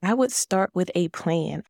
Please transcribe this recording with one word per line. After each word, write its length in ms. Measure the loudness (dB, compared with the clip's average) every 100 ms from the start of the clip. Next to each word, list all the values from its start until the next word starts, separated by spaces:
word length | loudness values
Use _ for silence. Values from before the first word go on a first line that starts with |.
I 100 | 0
would 180 | 2 2
start 400 | 0 0 0 0
with 160 | 0 0
a 140 | 0 -2
plan. 540 | -2 0 0 0 -6 -6